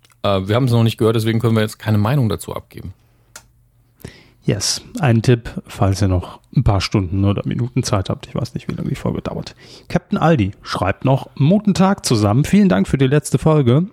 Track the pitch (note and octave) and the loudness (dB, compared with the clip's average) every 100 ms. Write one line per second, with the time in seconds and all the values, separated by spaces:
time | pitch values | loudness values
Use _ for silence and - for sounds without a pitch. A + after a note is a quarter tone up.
0 | _ _ G#2 G2 F#2+ A#2 C3 A#2 A2+ - | _ _ -2 0 0 0 2 2 2 2
1 | A2 A#2 A2 A2 A#2 A2 G#2+ - - G#2+ | 2 2 0 0 0 0 0 -4 -2 0
2 | G#2 C#3+ A2 F2 - - - - F2 - | 2 0 0 -2 -6 -12 -12 -14 -16 -18
3 | _ _ _ - - _ _ _ _ _ | _ _ _ -20 -20 _ _ _ _ _
4 | - - _ _ - A2 - - - A#3+ | -20 -20 _ _ -4 -4 -4 -6 -10 -4
5 | D3 A2+ A#2+ A#2+ - - - - G2 F#2+ | 0 2 2 0 -2 -14 -14 -2 0 0
6 | G2+ F2+ - - _ - A#2 G2 - A2 | 0 0 -4 -12 _ -2 2 0 0 -2
7 | F#2 F#2+ G2 G2 - - A#2+ C3 - G2+ | -2 0 0 0 -4 -4 -4 -4 -2 -2
8 | - - - - - - - - - C#3 | -2 -8 -8 -8 -6 -8 -10 -8 -8 -6
9 | - - - - - - - - - F3+ | -6 -6 -6 -8 -10 -16 -20 -20 -6 -6
10 | - G3+ D#3+ D#3 G2 - - - F#2 - | -4 0 2 2 0 -4 -10 -4 -4 -2
11 | B2 C3+ - - C#3 G3+ G3+ F3+ F#3+ G3 | 0 0 -2 -2 2 2 2 2 2 0
12 | - A2 G#2 A#2 D3 G3 F#3 F3+ F#2+ C#3 | 0 0 2 2 2 4 4 2 0 2
13 | C3 D3 - C#3 D#3+ D#3 B2 C3 F#3 | 2 2 0 0 2 4 4 2 0